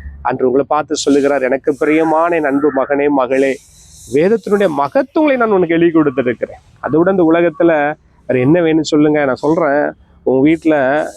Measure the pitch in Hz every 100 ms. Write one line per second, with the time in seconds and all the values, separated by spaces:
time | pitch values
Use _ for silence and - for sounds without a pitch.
0 | - - 123 127 131 131 135 147 147 147
1 | - 139 139 143 127 135 156 139 147 156
2 | 160 156 170 170 147 139 147 135 123 143
3 | 147 139 127 135 135 127 - - - -
4 | - 127 180 226 - 202 196 143 143 269
5 | 277 330 302 262 226 196 165 165 170 160
6 | 147 131 127 117 - - _ _ 117 151
7 | 175 196 160 165 175 156 170 156 143 156
8 | _ _ - 127 127 175 165 160 147 156
9 | 151 151 139 123 147 165 156 143 147 -
10 | _ _ - 131 147 160 160 151 131 147
11 | 165